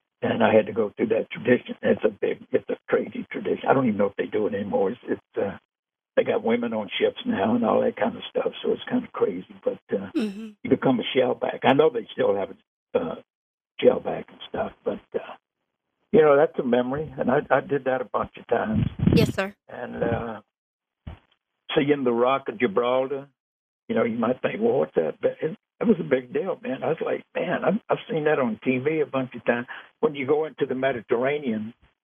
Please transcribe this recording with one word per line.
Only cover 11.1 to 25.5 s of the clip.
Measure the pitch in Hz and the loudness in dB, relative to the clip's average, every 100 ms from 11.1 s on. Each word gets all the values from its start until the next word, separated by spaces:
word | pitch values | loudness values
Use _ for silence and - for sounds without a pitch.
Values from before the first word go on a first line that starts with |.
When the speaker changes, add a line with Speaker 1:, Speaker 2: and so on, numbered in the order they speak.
| 131 | 0
Speaker 1:
shellback. | 123 113 - - | 0 0 -4 0
I | 123 | 4
know | 139 160 | 6 4
they | 156 - | 2 -6
still | - 104 98 | -2 0 0
have | 95 - _ _ _ | -4 -10 _ _ _
a, | 104 | -4
uh, | 80 - - _ _ _ _ - | -4 -8 -14 _ _ _ _ 2
shellback | 120 98 - 80 - | 4 4 -2 -8 -10
and | - - | -18 -10
stuff, | - 101 - | -8 -8 -6
but, | - - _ | -6 -6 _
uh, | - - - _ _ _ _ _ _ _ | -8 -8 -18 _ _ _ _ _ _ _
you | 156 | 6
know, | 151 139 | 8 6
that's | 165 - | 4 0
a | |
memory, | 135 120 123 139 151 - | 0 2 0 -4 -6 -4
and | - | 0
I, | 139 - | 0 2
I | 135 | 0
did | 131 139 | 0 -4
that | 127 127 | -2 -4
a | |
bunch | 120 - 104 - | -2 -4 -6 -8
of | - | -2
times. | 117 107 110 117 - - | -2 0 0 -2 2 4
Speaker 2:
Yes, | 226 214 | 6 4
sir. | - 196 - - | 0 -6 -8 -18
Speaker 1:
And, | 123 117 120 | -14 -10 -4
uh, | 117 113 113 104 - _ _ _ _ _ - - _ _ _ _ - | -2 -2 -4 -10 -16 _ _ _ _ _ -18 -18 _ _ _ _ -4
seeing | 120 139 143 | 0 2 2
the | 123 | 2
Rock | 117 123 135 131 | 2 2 2 -2
of | 107 | -2
Gibraltar, | 117 95 120 131 135 139 143 _ _ _ _ _ - | 0 2 2 0 -2 -6 -10 _ _ _ _ _ -4
you | |
know, | 113 | 0
you | 117 117 | 0 0
might | 113 - | -2 0
think, | - - | -4 -2
"Well, | 160 139 | 0 2
what's | - | 0
that?" | - 160 - | 0 -2 -2
But | - - | -4 -2
it, | 156 | -8